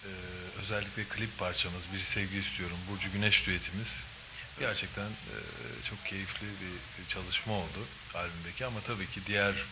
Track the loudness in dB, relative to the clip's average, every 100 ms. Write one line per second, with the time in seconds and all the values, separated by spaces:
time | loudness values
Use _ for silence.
0 | -8 -6 -4 -4 -6 -4 0 2 0 -2
1 | -2 0 -2 0 0 4 2 2 -2 2
2 | 2 4 2 2 0 0 -2 -2 -2 -2
3 | 0 6 8 8 8 2 2 -2 0 0
4 | -2 -8 -10 -8 -8 -2 0 2 0 -2
5 | -4 -4 -6 -6 -6 -6 -6 -4 -4 -4
6 | -4 -2 -2 -2 -4 -4 -4 -6 -6 -8
7 | -4 -2 0 0 2 0 0 -2 -6 -8
8 | -6 -4 -4 -4 -6 -4 -2 -2 -2 -2
9 | -2 -4 2 6 6 4 0